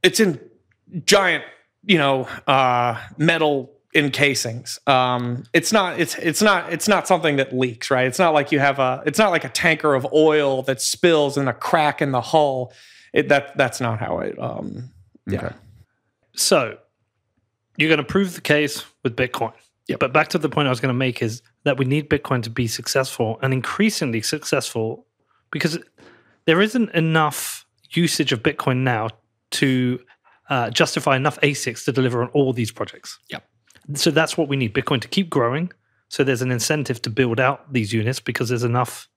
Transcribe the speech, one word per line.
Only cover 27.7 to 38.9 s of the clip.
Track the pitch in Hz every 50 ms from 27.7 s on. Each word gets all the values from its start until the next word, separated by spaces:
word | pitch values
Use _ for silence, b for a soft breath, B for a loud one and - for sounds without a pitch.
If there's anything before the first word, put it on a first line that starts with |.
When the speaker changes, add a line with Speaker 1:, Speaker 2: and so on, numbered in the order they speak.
| _ _ _ _
Speaker 3:
usage | - 165 175 170 - - 156 135
of | - 117 -
Bitcoin | 156 147 - - 139 127
now | 127 131 131 123 110 107 113 - _ _ _ _ _ _ _
to, | - - - 135 131 127 127 123 123 123 _ b b b b b b b b -
uh, | 139 127 120 107
justify | 117 - 175 - - 156 135 156 135
enough | 131 135 151 147 -
asics | - 147 143 - - 127 117 - -
to | -
deliver | 120 135 131 123 120 120
on | 120 120
all | - 147 139 131 127
these | 123 117 104
projects. | - - 107 - - - _ - - _ _ _
Speaker 1:
Yep. | - 71 _ _ _ _ _ b b b b - 143
Speaker 3:
So | 143 - 170
that's | 143 156 165 - -
what | - 160
we | 139 139
need, | 139 127 107 -
Bitcoin | 135 120 - 143 123
to | -
keep | - - 196 196 165
growing. | - 143 120 117 127 151 175 175 - _ _ _ _ _ _ _
So | - - 139
there's | 131 131 113 127
an | 127
incentive | 127 120 - - 156 151 139 - 123 113 -
to | 120
build | 107 139 131 120 113 120
out | 131 131 139 - - - 139
these | 123 110 101
units | 110 113 107 117 131 -
because | _ - 120 - 127 110
there's | 123 117 120
enough | 120 120 123 123 -